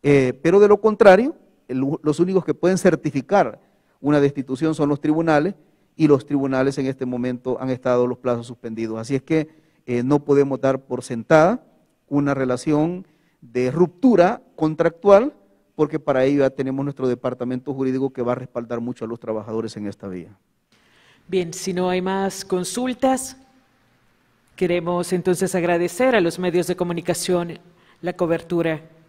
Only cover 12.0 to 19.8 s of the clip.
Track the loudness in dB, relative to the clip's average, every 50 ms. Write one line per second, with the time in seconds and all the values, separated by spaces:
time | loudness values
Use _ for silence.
12 | _ _ -2 0 0 0 -2 -2 -2 -2 -2 -2 -2 0 0 0 0 -2 -4 -8
13 | -12 _ _ _ _ _ _ _ -20 -6 -4 -2 -2 0 2 2 0 0 0 0
14 | 2 4 6 6 4 4 2 -4 _ _ _ -2 -2 -2 0 0 -2 -2 -2 0
15 | 4 6 6 6 6 2 -6 _ _ _ _ _ _ _ _ -2 -2 -2 -2 -6
16 | -2 0 0 2 2 2 2 2 2 0 0 -2 -6 -6 -4 -4 -6 -6 -6 -4
17 | -2 -2 -2 -2 -4 -8 -6 -6 -6 -6 -6 -8 -8 -10 -6 -4 -4 -4 -2 -2
18 | -4 -6 -4 -4 -4 -4 -4 -4 -8 -10 _ -10 -8 -8 -8 -8 -6 -8 -8 -10
19 | -10 -10 -10 -10 -8 -8 -8 -8 -8 -6 -6 -6 -6 -6 -10 -10